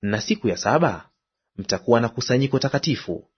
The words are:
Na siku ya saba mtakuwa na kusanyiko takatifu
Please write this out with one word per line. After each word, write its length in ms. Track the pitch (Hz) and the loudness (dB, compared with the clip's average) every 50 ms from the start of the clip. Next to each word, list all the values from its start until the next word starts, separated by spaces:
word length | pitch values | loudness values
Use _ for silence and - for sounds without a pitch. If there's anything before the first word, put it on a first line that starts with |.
Na 200 | - 101 104 107 | -2 -2 -2 -2
siku 260 | - - 220 214 - 110 | 0 -2 -4 -2 0 -2
ya 100 | 90 - | -2 0
saba 520 | - 101 117 156 175 151 92 82 - _ _ _ _ _ _ _ _ _ _ - | 0 2 2 4 2 2 0 -4 -12 _ _ _ _ _ _ _ _ _ _ -12
mtakuwa 440 | 95 - - 92 - - 117 117 | -6 -4 -4 -4 2 4 4 4
na 80 | 120 113 | 4 0
kusanyiko 500 | - - - - 123 127 135 139 135 135 | -4 -6 -2 0 2 2 2 2 0 0
takatifu 680 | - 139 - 143 - - 139 - - - 87 85 - _ _ | 0 0 -2 -2 -2 -2 -4 -4 -4 -8 -10 -10 -10 _ _